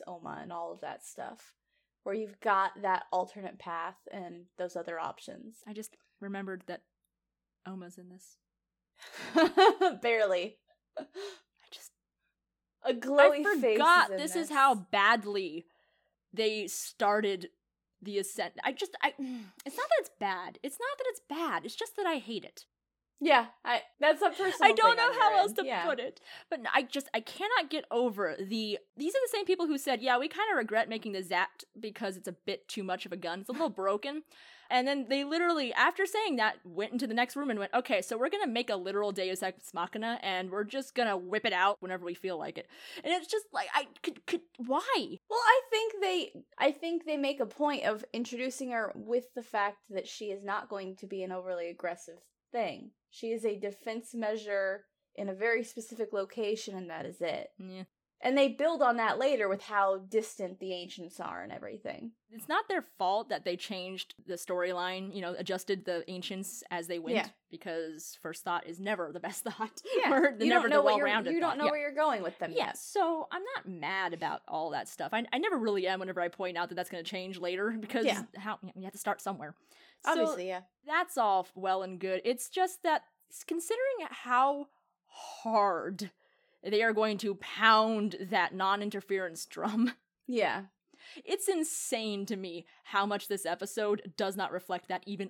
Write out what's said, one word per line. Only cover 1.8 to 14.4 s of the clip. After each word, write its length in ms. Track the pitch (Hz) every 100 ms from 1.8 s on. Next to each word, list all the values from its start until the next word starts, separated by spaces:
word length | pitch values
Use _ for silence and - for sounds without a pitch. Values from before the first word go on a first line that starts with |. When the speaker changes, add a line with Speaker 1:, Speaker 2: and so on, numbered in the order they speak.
| _ _
Speaker 1:
where 100 | 196
you've 260 | 214 208 -
got 400 | 220 196 196 -
that 220 | 196 185 -
alternate 460 | 185 208 208 190 190
path 380 | 180 170 175 190 -
and 340 | 202 175 175 180 -
those 160 | 180 175
other 240 | 170 165
options. 560 | 160 - - - 220 226 214
Speaker 2:
I 60 |
just 240 | 208 214 _ _ -
remembered 400 | 196 196 190 185 180
that 160 | 175 _ _ _ _ _ _ _ _ 185
Oma's 320 | 190 175 180
in 120 | 180
this. 280 | 185 - _ _ _ _ _ _ - - - -
Speaker 1:
<laughs> 680 | 330 359 359 403 - 359 208
Barely. 560 | 233 226 202 180 208 - _ _ _ -
Speaker 2:
I 80 | 285 370 403 370 _ _ -
just 200 | - - _ _ _ _ _ _ _ _ _ 269
Speaker 1:
A 80 |
glowy 500 | 240 247 285 285 294 302
Speaker 2:
I 140 | 339
Speaker 1:
face 140 | 240 214
Speaker 2:
forgot 280 | 311 349 311
Speaker 1:
is 20 |
in 60 | 285
Speaker 2:
this 160 | 302
Speaker 1:
this. 160 | 339